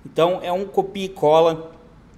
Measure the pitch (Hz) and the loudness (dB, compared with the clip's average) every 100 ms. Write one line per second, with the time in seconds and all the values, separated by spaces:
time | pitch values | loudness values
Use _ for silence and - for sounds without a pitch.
0 | - - 170 180 175 180 196 - 190 196 | -8 0 0 0 -4 -4 -4 -4 -4 -6
1 | 190 - 147 160 165 160 160 - - - | -8 0 4 6 4 2 -8 -20 -20 -20
2 | - | -20